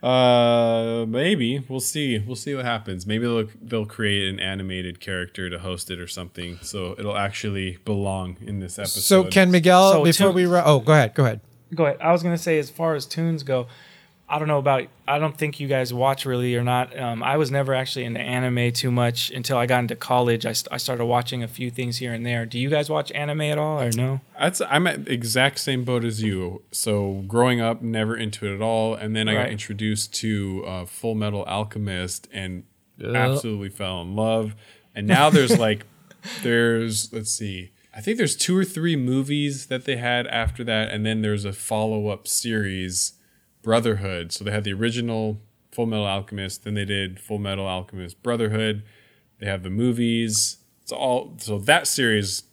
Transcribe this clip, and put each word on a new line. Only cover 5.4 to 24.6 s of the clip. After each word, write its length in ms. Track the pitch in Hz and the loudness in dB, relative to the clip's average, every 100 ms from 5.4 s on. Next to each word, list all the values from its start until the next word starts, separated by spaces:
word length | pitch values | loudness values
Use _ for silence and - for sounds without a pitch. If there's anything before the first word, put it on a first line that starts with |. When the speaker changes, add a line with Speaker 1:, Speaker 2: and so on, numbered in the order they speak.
| 92 | -8
Speaker 1:
to 100 | 85 | -8
host 320 | 92 90 - | -8 -8 -8
it 80 | 90 | -10
or 80 | 87 | -10
something, 500 | - 87 - 87 87 | -12 -12 -10 -10 -10
so 320 | - 104 90 - | -10 -8 -8 -6
it'll 200 | 104 101 | -6 -2
actually 600 | 101 - 107 98 95 90 - | -2 -4 -6 -4 -6 -8 -4
belong 520 | 104 98 95 92 90 | -2 -2 -4 -6 -10
in 180 | 104 101 | -10 -8
this 160 | 92 - | -8 -8
Speaker 2:
So 60 | |
Speaker 1:
episode. 500 | 98 101 - 190 185 | -6 -2 4 4 6
Speaker 2:
can 200 | 196 185 | 6 6
Miguel, 400 | 180 165 180 196 | 6 8 8 10
Speaker 3:
So 120 | 190 | 8
Speaker 2:
before 240 | 160 160 196 | 6 6 4
Speaker 3:
to 60 | |
Speaker 2:
we 120 | 180 180 | 4 4
ru-, 140 | 175 151 | 6 6
oh, 140 | 143 | 6
go 140 | 113 | 8
ahead, 200 | 156 113 | 6 6
go 120 | - 131 | 4 2
ahead. 160 | 104 - _ _ 160 | 2 -10 _ _ 0
Speaker 3:
Go 100 | 151 | 2
ahead. 160 | 139 | 2
I 100 | 160 | 2
was 120 | 175 | 2
gonna 140 | 170 170 | 2 -2
say, 200 | 170 156 | 2 0
as 120 | 143 | 0
far 260 | - 165 151 | -2 -2 -2
as 100 | 127 | -4
tunes 380 | - 165 160 | -2 -2 -2
go, 240 | 135 127 120 - - - _ _ _ | 0 -2 -2 -12 -20 -20 _ _ _
I 120 | 147 | -2
don't 80 | 151 | 0
know 120 | 147 | 2
about, 280 | 139 135 123 _ - | 4 2 0 _ -2
I 100 | 147 | 0
don't 180 | 156 147 | 0 -2
think 220 | 151 143 | -6 -4
you 80 | 139 | -2
guys 260 | 135 127 | 0 0
watch 320 | 123 131 135 135 | 2 2 2 -2
really 300 | 123 123 120 | -2 0 0
or 80 | |
not. 340 | 120 123 127 - | 2 0 -2 -4
Um, 240 | 123 113 | -6 -4
I 140 | 127 143 | 0 0
was 160 | 139 | 0
never 220 | 139 135 | 0 0
actually 320 | 131 131 - 123 | -2 -2 -6 -6
into 160 | 117 | -4
anime 500 | 123 127 127 123 120 | -2 -2 0 2 2
too 180 | 120 131 | 0 0
much 400 | 123 120 120 - | 2 2 0 -4
until 280 | 131 117 131 | -6 -2 0
I 80 | 123 | 2
got 140 | 123 | 2
into 160 | 120 117 | 2 -4
college. 480 | - 123 123 117 113 | 0 2 4 2 0
I 80 | |
st-, 180 | 110 - | -4 -6
I 60 | - | -6
started 260 | - 123 117 | -4 -2 0
watching 380 | 120 120 127 | 0 0 -6
a 60 | 117 | -8
few 200 | - 127 | -6 -8
things 280 | 120 123 120 | -4 -6 -4
here 160 | 127 | -6
and 120 | 113 120 | -4 -4
there. 200 | 120 117 | -4 -4
Do 120 | 120 | -4
you 120 | 135 | 0
guys 200 | 151 147 | 0 0
watch 220 | 156 147 | -2 -4
anime 300 | - 147 151 | -6 -4 -2
at 160 | 151 151 | -2 0
all 240 | 151 151 | 0 0
or 100 | 120 | 0
no? 300 | 113 127 135 - - | 0 0 -2 -6 0
Speaker 1:
That's, 220 | 156 180 | 0 0